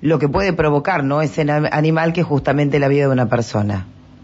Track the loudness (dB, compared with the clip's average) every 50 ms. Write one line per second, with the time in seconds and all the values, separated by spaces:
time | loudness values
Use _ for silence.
0 | -2 0 0 2 0 0 0 0 0 0 0 0 0 2 2 0 0 0 -2 0
1 | 0 0 0 0 -2 -2 -2 -2 -2 0 0 0 -2 0 0 0 0 2 2 2
2 | 0 0 0 0 -2 0 0 0 0 0 0 2 0 2 2 2 2 2 2 2
3 | 2 2 2 0 0 0 0 -2 -2 -2 -2 -2 -2 -2 -4 -4 -8 -10 -18 -20
4 | -20 -20 -20 -20